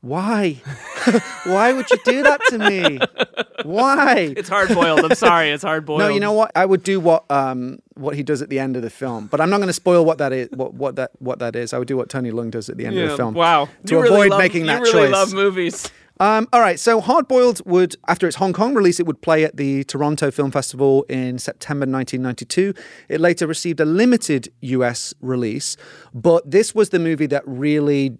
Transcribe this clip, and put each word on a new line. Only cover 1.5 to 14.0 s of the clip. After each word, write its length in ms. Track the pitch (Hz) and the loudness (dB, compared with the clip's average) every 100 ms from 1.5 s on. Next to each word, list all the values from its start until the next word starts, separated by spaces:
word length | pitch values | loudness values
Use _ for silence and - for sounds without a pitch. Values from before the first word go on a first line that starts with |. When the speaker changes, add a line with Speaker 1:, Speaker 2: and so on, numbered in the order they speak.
| 185 233 | 2 4
Speaker 1:
would 160 | 262 247 | 2 0
you 60 | 247 | 0
do 180 | - 254 | 2 2
that 180 | 285 285 480 | 4 4 0
to 80 | 226 | 2
me? 400 | 214 196 175 135 - - - - - - | 0 2 0 0 -6 -4 -8 -6 -10 -8
Why? 680 | 143 185 262 277 277 233 165 135 | -6 0 2 4 4 2 0 -4
Speaker 2:
It's 120 | 196 | -4
Hard 200 | 202 190 | 0 2
Boiled. 320 | 202 170 160 | 2 4 2
I'm 140 | 160 | 2
sorry. 360 | 247 226 175 156 | 2 4 4 2
It's 120 | 147 | -2
Hard 200 | - 156 | -4 -4
Boiled. 160 | 151 151 | -4 0
Speaker 1:
<laughs> 60 | 208 | 0
No, 20 | |
you 120 | 202 | 0
know 120 | 208 | 0
what? 200 | 214 220 | 0 0
I 100 | - 190 | 2 2
would 160 | 190 | 2
do 180 | 190 196 | 0 0
what, 240 | 170 160 - | 2 2 2
um, 480 | 143 135 131 123 131 _ | -2 -2 -4 -8 -12 _
what 200 | - 143 | -12 -10
he 80 | 143 | -8
does 200 | 143 147 | -4 -4
at 60 | 147 | -4
the 100 | 135 | -4
end 160 | 135 127 | -4 -6
of 60 | |
the 80 | 117 | -8
film, 360 | - 135 117 107 | -8 -8 -8 -6
but 140 | 185 | -2
I'm 100 | 160 | 0
not 80 | 202 | 0
gonna 120 | 190 | 0
spoil 320 | 170 - 175 | -2 2 4
what 140 | 160 156 | 4 2
that 140 | 143 | -2
is. 160 | 131 123 | -4 -6
What, 220 | 131 131 | -8 -10
what 220 | - 139 127 | -6 -8 -6
that, 140 | 127 _ | -8 _
what 200 | 127 127 | -10 -6
that 160 | 120 117 | -6 -6
is. 160 | 117 | -6
I 60 | 127 | -6
would 100 | 127 | -4
do 80 | 135 | -4
what 120 | 120 | -4
Tony 220 | 135 123 | -6 -6
Leung 200 | 113 117 | -6 -8
does 180 | 117 107 | -8 -10
at 80 | - | -10
the 100 | 117 | -6
end 100 | 190 | -4
of 60 | |
Speaker 2:
Yeah, 60 | 160 | -4
Speaker 1:
the 60 | 143 | -2
film 180 | 120 | -4
Speaker 2:
wow. 340 | 110 170 160 143 - 190 | 2 4 4 0 -8 -2
Speaker 1:
to 80 | |
Speaker 2:
You 80 | 165 | 2